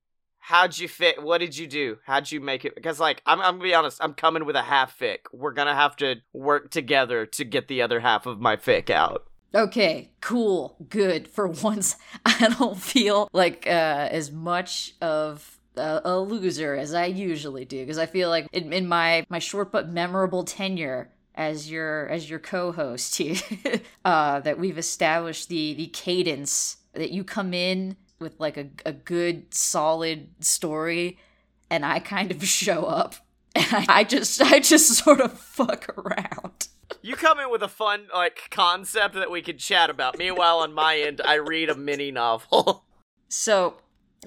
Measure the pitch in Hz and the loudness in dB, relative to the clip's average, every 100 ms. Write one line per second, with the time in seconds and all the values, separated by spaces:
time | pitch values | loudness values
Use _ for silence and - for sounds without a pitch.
0 | _ _ _ _ - 175 180 156 170 - | _ _ _ _ 2 4 4 0 -10 0
1 | 170 147 147 170 170 139 160 147 135 107 | 2 2 0 0 -2 -8 -8 -4 -4 -6
2 | - 135 143 151 139 131 143 - 165 151 | -2 -2 -2 -6 -4 -4 -6 -8 -6 -2
3 | 156 135 - 165 185 180 185 165 151 - | 0 0 0 2 2 0 2 2 2 -2
4 | 160 143 160 160 147 139 120 139 131 - | -6 0 0 0 -2 -2 0 2 0 -2
5 | 120 - - 120 143 127 143 143 147 - | -6 -6 -10 -10 -6 -2 0 2 2 0
6 | 139 117 _ 127 135 147 143 165 131 139 | -4 -4 _ -6 0 0 0 -6 0 2
7 | 123 120 110 - 127 139 - 127 120 117 | 2 0 -4 -8 -4 -4 -2 0 0 2
8 | 120 107 127 107 117 104 - 98 - 85 | 2 2 0 -2 0 2 2 2 4 2
9 | 80 - - - _ 202 202 240 185 156 | 2 0 -10 -20 _ 0 2 2 0 0
10 | - _ - 240 214 180 127 - 151 214 | -8 _ -4 0 2 0 -2 -12 -6 0
11 | 196 160 - - 190 160 214 208 190 - | 0 0 -4 -4 -4 -2 -2 0 -2 -4
12 | - - 220 - 226 233 240 185 - 262 | -10 -2 0 4 4 4 0 -2 0 2
13 | 208 208 208 185 175 175 - 175 160 143 | 4 4 2 2 2 2 0 2 2 0
14 | 147 160 143 156 170 175 180 - - - | -2 -4 -6 -8 -4 -4 -4 -8 -10 -6
15 | 165 156 156 147 - - _ - 156 156 | -2 -2 -2 -6 -18 -20 _ -6 -4 -2
16 | 175 185 196 226 185 151 156 139 147 170 | 0 -2 -2 -2 -2 -2 -2 -4 -4 -2
17 | 175 185 190 156 147 135 127 135 131 156 | -2 -2 -4 -4 -6 -10 -10 -10 -6 -4
18 | 165 185 175 165 156 180 156 180 180 170 | -2 0 0 0 -2 -6 -4 -2 0 2
19 | 165 165 - 175 - 196 196 214 160 170 | 4 2 0 -4 -4 -4 -2 -2 -2 -2
20 | 175 190 185 180 175 - 190 180 147 127 | -2 0 0 0 -4 -6 -4 -4 -4 -6
21 | - _ _ - 156 156 151 160 160 156 | -8 _ _ -6 -6 -6 -8 -6 -4 -4
22 | 143 165 147 160 - 185 180 170 139 123 | -4 -6 -8 -12 -8 -6 -4 -4 -6 -6
23 | - - 151 185 - 196 277 240 - _ | -6 -4 -4 -4 -6 -8 -4 -4 -6 _
24 | 185 160 151 143 147 147 190 160 160 - | 2 2 2 0 -2 -2 -4 -4 -6 -2
25 | 165 165 165 156 - 170 151 143 160 - | 0 0 -2 -8 -6 -4 -4 -6 -8 -8
26 | - 180 180 139 139 - - - _ - | -2 0 0 -2 -4 -4 -4 -8 _ -8
27 | 160 190 190 214 190 180 180 185 190 190 | -6 -6 -6 -6 -4 -2 -2 -2 -4 -8
28 | _ - 160 - 156 147 139 - 160 139 | _ -14 -14 -6 -6 -6 -10 -10 -10 -10
29 | - 175 175 170 - - - 175 151 160 | -6 -2 -2 -4 -6 -4 -2 0 2 0
30 | 165 156 - - - - 165 156 165 170 | -2 -6 -10 -6 -2 -2 -2 -4 -2 -2
31 | 175 180 _ _ _ _ - 170 143 156 | -4 -6 _ _ _ _ -4 -2 0 -2
32 | - 196 185 151 185 - 202 170 170 160 | -4 -4 -4 -4 -2 0 0 0 0 -2
33 | - - _ _ _ - - 220 185 - | -4 -8 _ _ _ 0 2 2 6 6
34 | 214 254 - - 269 294 285 311 - 233 | 6 2 2 4 8 8 8 8 8 6
35 | 311 285 247 - - - 240 - - - | 8 8 6 -2 -8 -4 -2 -4 -8 -10
36 | 185 - 190 - 185 - - _ - - | -8 -6 -6 -10 -14 -12 -12 _ -18 -16
37 | 208 262 330 294 269 226 196 - 214 208 | -12 2 4 4 0 -2 -4 -4 -2 -2
38 | 202 180 175 - - - 180 185 190 214 | -4 -2 -2 -2 -6 2 2 2 -2 0
39 | 202 190 175 175 175 151 - 185 160 139 | 0 0 -4 -4 -8 -8 0 4 4 2
40 | 127 160 180 180 170 165 156 156 156 156 | -4 -2 -4 2 4 4 2 0 2 2
41 | 147 143 143 151 147 160 160 139 143 143 | 0 -2 2 2 2 -2 -2 -4 -4 -4
42 | 143 131 117 113 - - - 185 _ _ | -4 -2 0 0 2 2 4 0 _ _
43 | _ _ - - - 202 175 - _ _ | _ _ -10 -6 0 2 2 -4 _ _
44 | _ _ | _ _